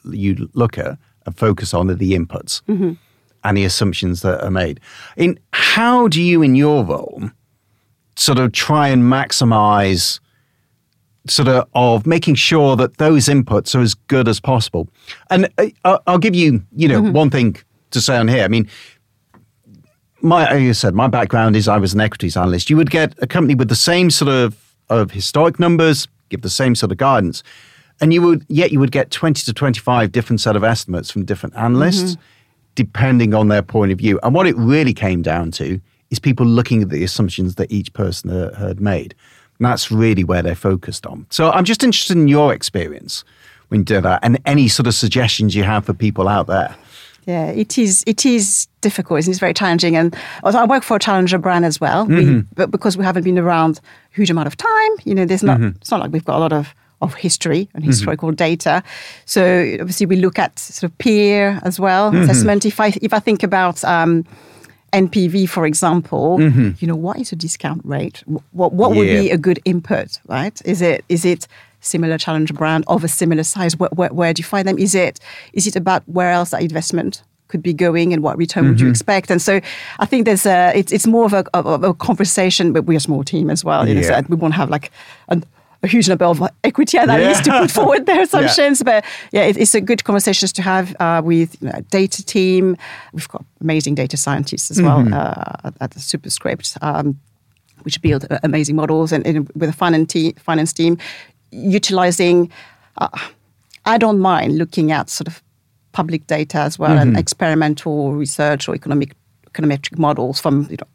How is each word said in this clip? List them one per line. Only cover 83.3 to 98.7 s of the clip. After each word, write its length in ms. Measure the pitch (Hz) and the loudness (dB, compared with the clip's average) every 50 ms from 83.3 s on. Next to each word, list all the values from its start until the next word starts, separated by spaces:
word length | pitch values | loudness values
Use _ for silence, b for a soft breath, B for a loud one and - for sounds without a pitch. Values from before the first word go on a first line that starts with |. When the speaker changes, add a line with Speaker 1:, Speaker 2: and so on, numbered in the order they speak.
| - 156 147 151 | -4 -2 -2 -2
Speaker 2:
as 160 | 156 170 - | -2 -4 -2
well. 200 | 160 151 147 143 110 | -2 0 0 2 2
You 80 | 107 | 2
know, 60 | - | 2
so 100 | 87 82 - | 2 2 0
Speaker 1:
Yeah. 80 | 117 139 - | 0 0 -2
Speaker 2:
we 80 | 170 165 | -2 -2
won't 160 | 165 160 156 | 0 -2 0
have, 160 | 180 151 - | 0 -2 -2
like, 220 | 151 151 - - B B B B B B B B | -4 -6 -6 -10 B B B B B B B B
an, 160 | 180 170 - - b b b b b b - | -4 -4 -4 -8 b b b b b b -4
a 40 | 190 | 0
huge 220 | 202 240 185 180 | 2 2 2 2
number 160 | 190 151 180 | 2 2 2
of 160 | 170 170 143 170 - - _ - | 2 2 0 -2 -4 -6 _ -4
equity 340 | 294 - - 294 - - 254 | -4 0 0 -2 2 2 2
analysts 480 | 233 - 233 - - - - - - | 2 4 4 4 4 2 2 2 2
Speaker 1:
Yeah. 80 | - 269 | 2 2
Speaker 2:
to 60 | 247 | 2
put 100 | 359 - | 2 2
forward 360 | - 427 427 - 277 427 269 - | 2 0 2 2 2 2 2 2
their 80 | 370 | 2
Speaker 1:
<laughs> 0 | |
Yeah. 80 | 330 381 | 2 2
Speaker 2:
assumptions. 580 | - - 370 277 254 - - 285 285 277 - | 2 2 0 2 2 2 2 2 2 2 0
But 240 | - 247 226 214 B B B B B B | 0 2 0 0 B B B B B B
yeah, 120 | - 208 190 | 0 2 2
it, 120 | 151 196 | 2 2
it's 200 | - 226 - - | 2 2 2 2
a 60 | 214 | 0
good 220 | 190 190 240 214 - | 0 0 -2 -2 0
conversations 480 | - 202 202 - 214 190 - - 190 - | 0 0 0 2 0 0 0 -2 -2 -2
to 100 | - 180 | -4 -2
have, 320 | 196 185 185 185 185 - - | 0 0 0 -2 -4 -4 -2
uh, 220 | 175 165 170 165 156 | 0 0 0 0 0
with, 320 | 170 170 165 165 165 - - | 2 2 2 0 0 -4 -10
you 60 | - 131 | -10 -8
know, 60 | - | -8
a 60 | - - | -8 -10
data 420 | - - 190 190 190 - - 190 | -4 0 0 0 0 -2 -8 -10
team. 500 | - - 208 185 185 185 185 190 185 180 - B B B B B B B | -4 -2 0 2 2 2 2 2 0 -2 -4 B B B B B B B
We've 140 | 165 - - | -14 -14 -12
got 180 | - - - _ _ - | -14 -16 -16 _ _ -8
amazing 320 | - 160 156 156 151 143 147 | -4 -2 -2 0 0 -2 -2
data 240 | 143 135 139 - 143 | -2 -4 -4 -4 -6
scientists 540 | - 143 143 151 147 - - - - - | -4 -2 -2 -2 -4 -6 -6 -8 -8 -4
as 100 | - - | -2 2
well, 200 | 175 156 147 147 | 2 4 4 4
Speaker 1:
Mm-hmm. 120 | 123 113 - | 4 2 2
Speaker 2:
uh, 560 | - - - - - - - - - - - - - | 0 -2 -4 -6 -8 -10 -12 -12 -12 -12 -12 -10 -10
at, 120 | 131 131 - | -10 -10 -10
at 0 | - | -12
Superscript, 760 | 139 - - 143 - 151 - - - - - - - - - - | -12 -8 -8 -8 -6 -6 -8 -6 -4 -6 -6 -6 -8 -12 -10 -8
um, 380 | 156 151 147 156 147 147 139 139 _ _ _ _ _ _ _ _ _ _ _ _ - | -6 -4 -4 -2 -2 -4 -4 -6 _ _ _ _ _ _ _ _ _ _ _ _ -12
which 180 | 160 - - | -10 -10 -4
build, 240 | - 160 147 139 143 - | -2 0 -2 -2 -2 -4
uh, 80 | 143 - | -6 -4
amazing 340 | - 160 165 156 151 147 | -2 -2 0 0 -2 -2